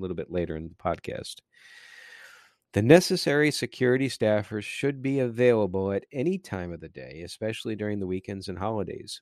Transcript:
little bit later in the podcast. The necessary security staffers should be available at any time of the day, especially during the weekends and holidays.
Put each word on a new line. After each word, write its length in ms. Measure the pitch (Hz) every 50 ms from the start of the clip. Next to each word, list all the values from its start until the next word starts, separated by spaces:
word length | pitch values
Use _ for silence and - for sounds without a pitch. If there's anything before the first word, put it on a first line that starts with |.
little 140 | 95 92 92
bit 160 | 82 - -
later 240 | 85 90 87 80 80
in 120 | 78 80 82
the 60 | 85
podcast. 600 | - - 90 85 85 - - - - - - - - _ _ _ _ - - - - - - - - - - - - - - - - - _ _ _ _ _ -
The 80 | 101 104
necessary 680 | 117 151 180 185 - 190 175 - - 143 147 151 151
security 580 | 139 - - - - - 131 123 123 131 135 131
staffers 560 | - - 113 107 107 104 104 - 107 107 101
should 360 | - - - - 139 143 135
be 200 | 123 135 139 139
available 720 | 131 123 113 113 127 123 120 110 104 95 90 95 95 98 98
at 120 | 101 - - -
any 240 | 143 127 165 190
time 360 | 190 190 - - 95 87 87 85
of 80 | 82
the 100 | 82 80
day, 320 | - - 65 64 69 78 85
especially 500 | 87 - - 110 110 110 - - 120 110
during 260 | 104 107 104 104 104
the 60 | 98
weekends 420 | 92 95 92 - - 101 98 92 -
and 100 | 92 90
holidays. 600 | 92 107 113 107 92 82 - - - - - -